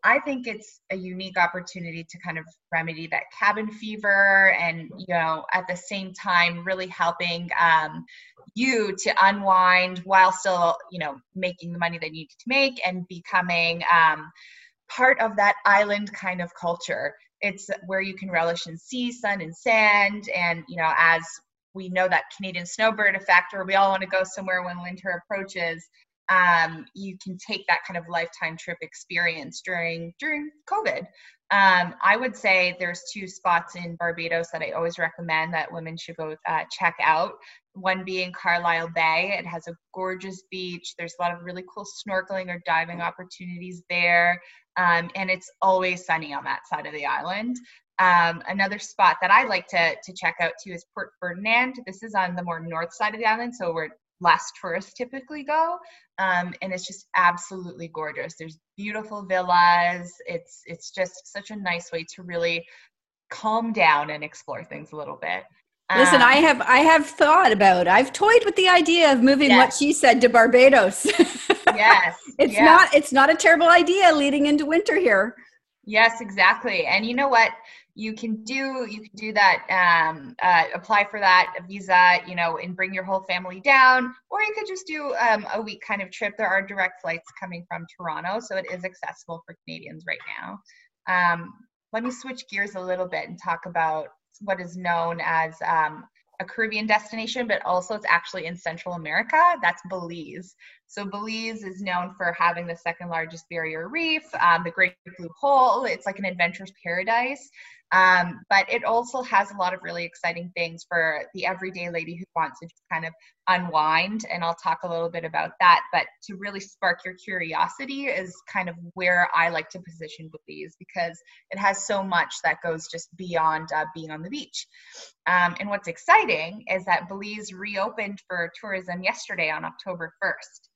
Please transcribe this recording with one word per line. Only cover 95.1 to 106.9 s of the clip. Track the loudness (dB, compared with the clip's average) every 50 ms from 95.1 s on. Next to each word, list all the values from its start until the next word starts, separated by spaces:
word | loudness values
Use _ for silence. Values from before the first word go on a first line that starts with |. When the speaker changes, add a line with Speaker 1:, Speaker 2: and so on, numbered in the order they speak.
| -4 -4 -4
Speaker 1:
as, | -2 0 0 0 -2 -4 -6 -4
um, | -2 0 0 0 0 -2 -8 -20 _ _ _ _ _ _ _
a | -12
Caribbean | -12 -4 -4 -4 -4 -2 -6 -2
destination, | 0 0 0 0 -4 -12 -10 -10 -8 -6 -8 -4
but | -2 -2 -4 -2
also | -2 -2 -2 -2 -4 -8
it's | -8 0 0
actually | 0 0 0 -4 -12 -10 -10
in | -10 -12
Central | -8 -8 -10 -10 -8 -10 -12 -12
America. | -10 -8 -4 -4 -4 -2 0 2 4 4 4 2 2 0
That's | -2 -2 -2 -8 -12
Belize. | -10 -10 -10 -10 -12 -12 -14 -14 -14 -16 -18 -18 _ _ -20 -20 -20 _ _ _
So | -12 -12 -10
Belize | -10 -8 -10 -10 -8 -8 -8 -8 -8 -10 -10 -12
is | -14 -12 -10
known | -6 -4 -4 -4 -4 -6 -8
for | -4 -4 -4 -2
having | 0 0 0 0 -2 -6
the | -10 -10
second | -8 _ -8 -8 -8 -10 -8
largest | -6 -6 -6 -8 -10 -18 -18 _
barrier | -8 -8 -8 -6 -8 -10 -10 -8
reef, | -6 -6 -4 -2 -4 -4 -6 -8 -6 0
um, | 2 2 2 2 0
the | -4 -2
Great | -2 -2 -2 -2 _ _ -20 -18
Blue | -16 -16 -16 -14 _
Hole. | 0 2 4 6 6 4 4 0 0
It's | -4 -6 -4 -6
like | -8 -8 -6
an | -6
adventurous | -8 -2 -2 -2 -2 -2 -8 -16 -18 _ _ _
paradise. | -8